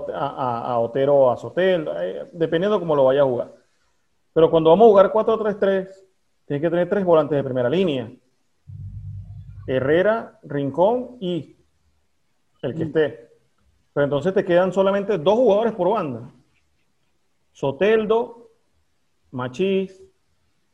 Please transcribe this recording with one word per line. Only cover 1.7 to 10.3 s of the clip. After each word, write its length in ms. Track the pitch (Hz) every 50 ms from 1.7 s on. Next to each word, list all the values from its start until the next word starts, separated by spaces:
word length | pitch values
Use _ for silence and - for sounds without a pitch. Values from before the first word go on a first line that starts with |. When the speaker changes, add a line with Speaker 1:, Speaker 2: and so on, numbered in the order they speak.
| 185 170 151 - 156 170
Speaker 1:
eh, 260 | 180 185 - 147 147 -
dependiendo 460 | - 170 160 156 165 165 185 208 214 196
cómo 160 | 170 165 151
lo 100 | 143 131
vaya 180 | 131 131 143
a 20 | 143
jugar. 280 | 135 123 117 - - - _ _ _ _ _ _ _ _ _ _ _ _ _ _ _
Pero 160 | _ 160 165 160
cuando 200 | 165 160 160 160
vamos 160 | 165 196 233
a 40 | 233
jugar 200 | 196 202 190 -
cuatro 260 | - 214 220 226 220 220
tres 200 | 214 214 196 196
tres, 500 | 196 196 196 190 180 - - - - _ _ _ _ _ _ _ _
tienes 160 | - 143 143
que 80 | 156 170
tener 180 | 170 175 175 175
tres 160 | 202 208 190
volantes 320 | 175 170 156 147 135 151
de 60 | 139
primera 260 | 135 131 127 127 120 120
línea. 400 | 151 185 196 170 139 127 113 107 - _ _ _ _ _ _ _ _ _ _ - - - - - - - - - - - - - - - - - - - -
Herrera, 720 | - 131 131 123 135 156 175 185 208 220 226 233 -